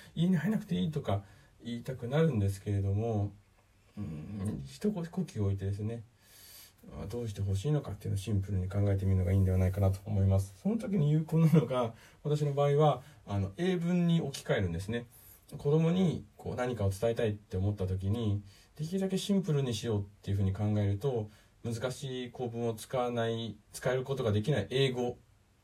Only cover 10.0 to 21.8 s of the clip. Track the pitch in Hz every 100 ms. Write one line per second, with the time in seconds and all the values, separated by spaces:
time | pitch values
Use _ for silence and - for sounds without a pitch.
10 | 107 101 98 95 95 - 190 233 - 190
11 | 147 156 160 160 160 160 120 127 117 -
12 | - - 147 147 147 139 143 143 151 -
13 | - - - 101 95 - 180 180 170 180
14 | 170 165 139 - - 113 90 85 98 120
15 | - - - - - - 143 160 165 185
16 | 180 98 - - - 113 123 110 98 -
17 | 117 117 117 104 - 92 98 104 95 92
18 | 98 117 110 101 - - - - 156 190
19 | 190 190 - 196 165 143 127 107 117 104
20 | 98 - - 98 95 95 107 104 101 101
21 | 139 120 107 - _ _ 120 117